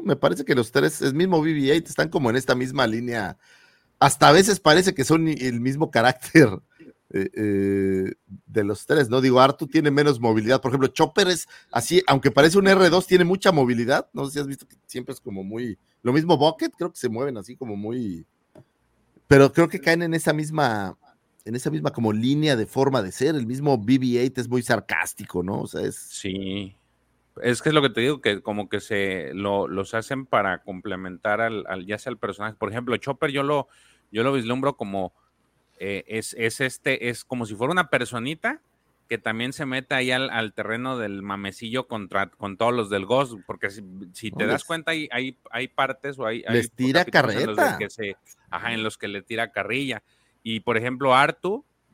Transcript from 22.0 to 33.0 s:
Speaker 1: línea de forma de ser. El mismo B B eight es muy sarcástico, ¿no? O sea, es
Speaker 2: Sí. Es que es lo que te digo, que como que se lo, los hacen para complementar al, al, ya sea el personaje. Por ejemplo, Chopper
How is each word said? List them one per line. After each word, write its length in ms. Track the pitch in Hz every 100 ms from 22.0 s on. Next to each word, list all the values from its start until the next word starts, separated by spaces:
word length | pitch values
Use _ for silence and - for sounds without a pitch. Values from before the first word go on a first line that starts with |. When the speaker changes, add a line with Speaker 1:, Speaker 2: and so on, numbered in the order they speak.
| 110
Speaker 1:
línea 420 | 107 123 147 156
de 120 | 120 101
forma 360 | 127 135 131
de 80 | 95
ser. 240 | - 143
El 140 | 151 113
mismo 300 | 131 147 123
B 200 | 104 135
B 220 | 127 120
eight 180 | 127 131
es 100 | 117
muy 140 | 123
sarcástico, 800 | 117 110 - 82 87 - - 90
¿no? 200 | 90 117
O 40 | -
sea, 140 | 80
es 160 | 101 -
Speaker 2:
Sí. 760 | - - 98 95 95 101 95 - _ _ _ _ _ -
Es 220 | 120 120
que 60 | 156
es 60 |
lo 80 | 151
que 80 | 135
te 100 | 110
digo, 200 | 127 143
que 220 | 110 98
como 260 | - 104 98
que 120 | 104
se 520 | - 101 98 95 69
lo, 360 | 87 101 101 69
los 260 | 95 95
hacen 320 | 113 - 135 135
para 360 | 117 98 87
complementar 800 | - 92 104 92 92 87 107 107
al, 240 | 113 107 -
al, 180 | 95 92
ya 100 | 104
sea 140 | 131
el 60 | 120
personaje. 400 | 104 98 107 -
Por 120 | 101
ejemplo, 280 | 113 123
Chopper 340 | 110